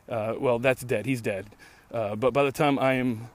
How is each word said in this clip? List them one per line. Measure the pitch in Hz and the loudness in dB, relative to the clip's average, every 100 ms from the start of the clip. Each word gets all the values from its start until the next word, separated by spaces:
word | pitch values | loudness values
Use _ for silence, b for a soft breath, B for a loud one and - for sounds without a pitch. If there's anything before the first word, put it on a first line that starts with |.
| - | -8
uh, | 117 107 98 | -4 -4 -2
well, | 131 117 | 0 2
that's | 123 165 | 2 0
dead. | 123 113 113 | -2 -2 0
He's | 127 | -2
dead. | 113 98 107 - B B B | -2 -6 -8 -18 B B B
Uh, | 117 104 107 | -4 -4 0
but | 127 | 2
by | 127 | 4
the | 139 | 2
time | - 151 139 | 2 2 4
I | 131 | 2
am | 131 127 110 117 | 2 0 -2 -8